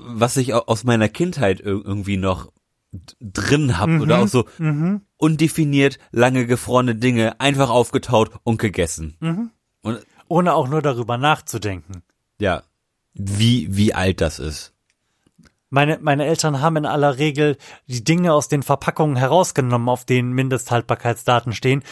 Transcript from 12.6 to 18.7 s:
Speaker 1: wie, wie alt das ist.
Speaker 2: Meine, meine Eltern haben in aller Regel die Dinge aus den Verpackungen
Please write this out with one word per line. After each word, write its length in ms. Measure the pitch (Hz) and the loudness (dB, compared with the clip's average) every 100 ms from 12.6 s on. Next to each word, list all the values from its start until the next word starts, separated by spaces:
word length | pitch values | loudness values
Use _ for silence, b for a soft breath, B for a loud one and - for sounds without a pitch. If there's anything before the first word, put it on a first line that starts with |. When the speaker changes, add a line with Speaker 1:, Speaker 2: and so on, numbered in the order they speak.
| - _ _ _ _ | -6 _ _ _ _
Speaker 1:
wie, 560 | - 98 101 113 123 76 98 | -10 -4 2 2 2 0 0
wie 160 | 107 | 0
alt 260 | - 95 90 | 2 -2 0
das 180 | 82 - | -2 -2
ist. 340 | 78 73 - _ _ _ _ _ _ _ _ _ _ | -8 -10 -14 _ _ _ _ _ _ _ _ _ _
Speaker 2:
Meine, 280 | 131 147 156 | 0 0 0
meine 240 | 151 143 | 0 0
Eltern 360 | 143 160 156 139 | 0 0 -2 0
haben 160 | 156 160 | 0 0
in 100 | 143 | -2
aller 320 | 147 143 127 | 0 0 0
Regel 380 | 151 139 151 139 B B - | -2 0 0 -2 B B -10
die 160 | 123 | -4
Dinge 280 | 107 170 180 | 0 2 4
aus 140 | 151 139 | 2 2
den 160 | 147 | -2
Verpackungen 540 | - | 0